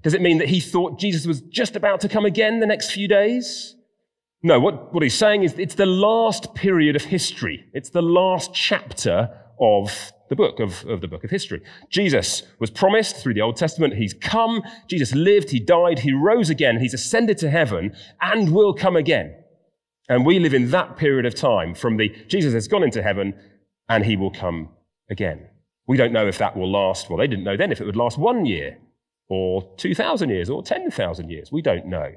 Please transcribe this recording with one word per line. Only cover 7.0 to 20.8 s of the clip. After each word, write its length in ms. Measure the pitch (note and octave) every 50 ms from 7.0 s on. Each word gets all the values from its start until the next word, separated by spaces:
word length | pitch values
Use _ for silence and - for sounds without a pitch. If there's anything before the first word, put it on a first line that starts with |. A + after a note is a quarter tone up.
| -
history. 600 | - D3 - - - - - - F2 D2 - - _ -
It's 160 | C#3+ D3 -
the 140 | - F3 E3+
last 500 | E3 F3 F3+ F#3 F#3 F#3 E3 - - -
chapter 760 | - - - G#3 - - - - - - - E2+ F#2 A#2 A2+ - - - - _ -
of 540 | B2+ A2 G#2 G2+ G2+ G#2 - - - - _ _ _ _
the 60 | C#3
book, 240 | C3+ G3+ - - -
of, 260 | A2+ G2 F2 - -
of 160 | - A2+ F2+
the 60 | F2
book 160 | F2 F2+ F2 -
of 80 | G#2
history. 300 | - G3 - - F2+ - - - - - - _
Jesus 540 | - F3+ G3+ F3+ C#3 A2+ - - - - - - _ _
was 100 | - -
promised 460 | - - F#3+ F#3+ G#3 A3+ G#3+ - -
through 160 | - - C3 A2
the 80 | G#2
Old 160 | G#2+ A#2 A#2+
Testament. 380 | - F3 D#3 - - D#3+ C3+ G#2
He's 180 | G#2 A2 G2 -
come, 480 | - - - - A3+ A3+ A3+ A#3 A3 - - - - _
Jesus 280 | - G3 E3+ C#3 - B2+
lived, 340 | C#3+ E3 G3 G#3 G#3 D#3 -
he 100 | C#3+ B2
died, 400 | G#2 E3+ F3 E3+ F3 F3 E3 B2+
he 140 | A2+ C#3 C3+
rose 380 | C3+ D3+ G3+ A3+ A#3+ G#3+ D#3
again, 280 | D#3 C3+ D3 B2+ A2+ A2+
he's 140 | B2+ A#2+ -
ascended 460 | B2 - - - A3+ A#3 G#3+ G3 -
to 100 | E3 D3
heaven 460 | C#3+ E3+ D#3 A2+ G2+ E2+ E2+ G2+ - - - - - _
and 300 | C#3 - G#3 A3+ G3+ D#3 D#3+
will 200 | G#3 G#3 G3+ -
come 220 | - E3+ F#3+ F3
again. 400 | E3 C#3+ B2 C#3+ A2+ D#2+ D2 - - _ _ _ _ _ _ _ _ _ _ _ _ _
And 180 | - B2+ B2 B2+
we 120 | D#3 F#3
live 160 | F#3+ E3+ D3 C3+
in 160 | C3 B2 B2
that 280 | D3 F3+